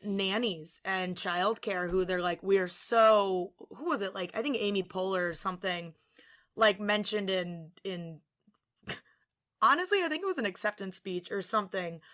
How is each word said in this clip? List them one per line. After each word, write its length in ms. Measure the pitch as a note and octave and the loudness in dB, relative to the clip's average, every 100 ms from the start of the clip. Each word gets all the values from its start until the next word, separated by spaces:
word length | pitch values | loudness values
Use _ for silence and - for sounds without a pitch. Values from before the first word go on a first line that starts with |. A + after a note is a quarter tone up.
nannies 800 | G#3 G3 F#3+ G#3 A#3+ E3 D#3 - | -4 -2 0 0 -2 -4 -10 -10
and 320 | F#3+ F#3+ F#3 F3+ | -4 -2 -2 -4
childcare 720 | F#3 F3 G3 A3 - F#3+ F3+ | -2 0 0 0 -2 -2 0
who 140 | F#3 | 0
they're 180 | F3+ F3+ | 2 0
like, 200 | F3 E3+ | 0 -2
"We 160 | F#3 G3 | 4 4
are 100 | F3+ | 2
so," 840 | - - A#3 A3 G#3+ G3 F#3 F3+ - - - | -4 2 6 8 8 6 2 -2 -8 -16 -6
who 100 | E4 | -2
was 160 | C#4 | 0
it? 120 | G3 | 0
Like, 160 | F#3+ F3+ | -4 -6
I 80 | - | -2
think 140 | C4+ A#3 | 0 0
Amy 220 | G#3 G3 | 0 0
Poehler 480 | F#3 F#3+ F#3+ F#3 F3 | -2 -2 0 0 0
or 40 | |
something, 600 | E3 F#3+ F3+ F#3+ F3 E3+ D#3+ _ _ - - _ - | -2 -4 -4 -4 -4 -8 -16 _ _ -20 -20 _ 2
like, 240 | G#3+ G3 | 4 4
mentioned 500 | G#3 G#3 G#3 G#3+ F#3+ | 0 0 0 -2 0
in, 420 | F#3 F3 E3+ D#3+ - | -2 -2 -8 -14 -12
in, 360 | G3 F3+ E3 D#3 _ _ _ _ _ _ - | -10 -8 -10 -14 _ _ _ _ _ _ -14
<laughs> 160 | - _ _ _ _ _ - | -14 _ _ _ _ _ 0
honestly, 400 | A3 C#4+ F4+ G4+ | 4 4 2 0
I 40 | E4 | 0
think 140 | D#4 | -2
it 40 | G4 | -2
was 120 | E4+ | -2
an 80 | G#3+ | -2
acceptance 500 | F3+ G#3 - F#3+ - | -2 -4 -4 -8 -8
speech 340 | F#3+ F3+ F3 | -6 -6 -4
or 100 | G3+ | -6
something, 580 | F3+ A3 F#3+ F#3+ F3 E3 - | -2 -2 -2 -4 -6 -10 -16